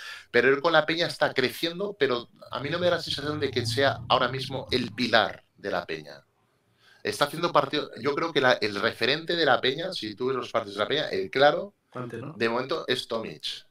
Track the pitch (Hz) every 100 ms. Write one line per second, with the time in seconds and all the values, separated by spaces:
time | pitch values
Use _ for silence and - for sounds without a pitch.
0 | - - - 120 123 139 165 160 151 165
1 | 165 - - 127 123 - 165 175 202 202
2 | 127 120 117 _ - 123 143 170 175 165
3 | 151 139 143 151 139 127 113 117 139 -
4 | - 123 127 131 131 135 - 123 117 113
5 | 117 113 98 - _ _ 101 92 - 80
6 | 73 71 _ _ _ _ _ _ _ _
7 | 101 104 147 151 175 160 135 143 143 -
8 | 143 147 165 147 127 - 107 101 110 107
9 | 117 151 165 170 151 117 127 147 180 175
10 | 107 104 127 131 113 113 104 98 104 147
11 | - 95 95 135 143 170 202 _ _ 127
12 | 123 117 - 101 117 120 131 160 - 123
13 | - 113 107 78 - - -